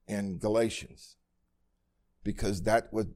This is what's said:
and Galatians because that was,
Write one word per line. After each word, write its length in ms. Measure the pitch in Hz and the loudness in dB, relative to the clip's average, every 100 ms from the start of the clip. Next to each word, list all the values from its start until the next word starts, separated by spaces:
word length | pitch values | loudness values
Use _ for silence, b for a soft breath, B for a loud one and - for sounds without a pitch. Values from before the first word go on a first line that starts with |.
| - | -6
and 340 | 104 98 90 | -4 -2 -2
Galatians 760 | 110 110 113 - - - - - _ _ _ _ _ _ _ _ _ _ | 2 4 2 0 -10 -16 -20 -20 _ _ _ _ _ _ _ _ _ _
because 400 | 101 - 147 104 | -6 -2 -2 0
that 280 | 98 117 - | 4 2 2
was, 140 | 110 107 | -2 -2